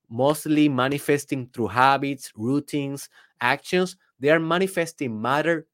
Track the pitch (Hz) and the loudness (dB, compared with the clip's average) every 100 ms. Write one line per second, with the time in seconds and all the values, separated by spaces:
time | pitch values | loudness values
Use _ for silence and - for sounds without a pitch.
0 | - 117 139 151 156 151 151 127 131 143 | -10 -2 0 0 0 4 4 2 0 0
1 | - 143 - 135 123 - 107 110 131 139 | 0 -2 -2 -8 -6 -4 -2 4 4 4
2 | 139 135 - - 113 143 143 147 139 139 | 0 -6 -12 -6 -2 -2 -2 -6 -4 -8
3 | - _ _ - 123 143 - 180 185 - | -12 _ _ -4 0 0 -2 -2 -2 -6
4 | _ _ 135 165 160 170 190 180 165 - | _ _ 2 2 2 0 0 -2 -6 -6
5 | 131 107 113 143 156 165 - | -6 -4 0 0 0 -2 -6